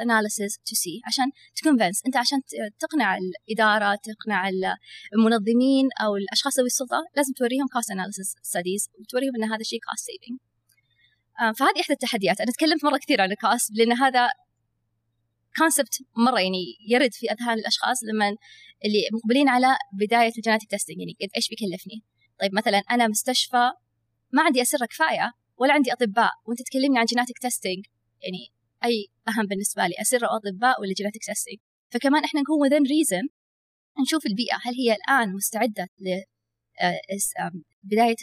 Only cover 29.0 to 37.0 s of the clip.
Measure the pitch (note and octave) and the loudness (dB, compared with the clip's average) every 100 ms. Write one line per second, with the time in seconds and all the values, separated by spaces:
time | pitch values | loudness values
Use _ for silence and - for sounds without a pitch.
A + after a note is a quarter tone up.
29 | G3+ _ - A3 G3+ G3 G#3 G3 F#3 - | -4 _ -6 -4 -2 -2 -4 -2 -2 -2
30 | - B3 A#3 A3 G3+ F#3 B3 A#3+ G3+ F#3+ | -2 0 0 -2 -4 0 0 0 -2 -4
31 | G3+ A3 - G#3 - G#3+ _ _ _ A#3+ | -6 -8 -10 -8 -10 -14 _ _ _ -2
32 | C#4 D4+ C#4+ D4+ C#4+ D#4 C#4 D4 C4+ D4+ | 2 2 2 -2 0 2 4 4 4 2
33 | D4+ F3+ C4 _ _ _ _ _ _ - | 0 -2 -4 _ _ _ _ _ _ -4
34 | C4 D#4+ D4 G3+ A#3+ - A#3+ B3 A#3+ G#3 | 0 0 -2 -4 -4 -4 -4 -2 0 0
35 | - C4+ G#3+ F#3+ - G#3+ A#3 G#3 F#3 - | 2 2 2 -2 -4 -2 -2 -2 -10 -8
36 | F#3 F#3 G3 _ _ _ _ - F3+ F3 | -6 -6 -6 _ _ _ _ -4 -2 -2